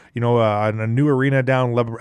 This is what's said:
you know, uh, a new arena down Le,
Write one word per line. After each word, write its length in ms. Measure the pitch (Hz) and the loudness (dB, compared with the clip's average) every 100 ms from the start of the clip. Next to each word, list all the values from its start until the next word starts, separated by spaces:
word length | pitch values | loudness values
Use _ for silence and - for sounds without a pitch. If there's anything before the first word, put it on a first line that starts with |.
| - | -14
you 80 | 120 | -4
know, 160 | 120 120 | 0 2
uh, 340 | 110 104 107 | 2 0 -2
a 120 | 110 113 | -2 -2
new 220 | 117 147 | 0 2
arena 340 | 131 139 135 | 2 2 0
down 300 | 127 131 123 | 0 0 0
Le, 220 | 117 113 113 | 0 -2 -2